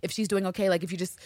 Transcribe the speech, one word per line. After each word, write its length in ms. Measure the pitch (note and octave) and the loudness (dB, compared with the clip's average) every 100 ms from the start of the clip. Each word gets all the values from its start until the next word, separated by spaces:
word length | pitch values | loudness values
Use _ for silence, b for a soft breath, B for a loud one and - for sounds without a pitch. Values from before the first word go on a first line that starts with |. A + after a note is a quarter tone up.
if 100 | F3+ | -6
she's 160 | - G#3 | -2 0
doing 180 | G3 F#3+ | 2 0
okay? 200 | F#3 G3 | 2 2
Like, 140 | E3+ | 2
if 80 | E3+ | 0
you 60 | F3+ | -4
just, 200 | F3+ - | -4 -6